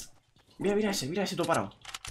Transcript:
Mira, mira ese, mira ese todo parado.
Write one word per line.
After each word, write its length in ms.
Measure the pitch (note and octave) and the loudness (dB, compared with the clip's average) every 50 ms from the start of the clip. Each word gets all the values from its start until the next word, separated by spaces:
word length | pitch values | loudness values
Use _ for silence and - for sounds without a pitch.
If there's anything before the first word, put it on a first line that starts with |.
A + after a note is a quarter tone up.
| - - - - _ _ _ - _ - - | -12 -12 -16 -20 _ _ _ -20 _ -18 -8
Mira, 180 | - - G3 G#3 | -2 0 2 2
mira 160 | G#3+ G#3+ G3+ | 4 2 2
ese, 160 | F#3+ - C3 | 0 0 -2
mira 160 | C3+ F3 G3+ F#3 | -2 -2 -2 -2
ese 120 | F3+ F#3 | 0 0
todo 100 | F3 E3 | 0 2
parado. 300 | E3 D#3 A#2+ F#2+ G2 - - - - - - - - | 4 4 2 2 0 -6 -14 -14 -14 -14 -10 -10 -12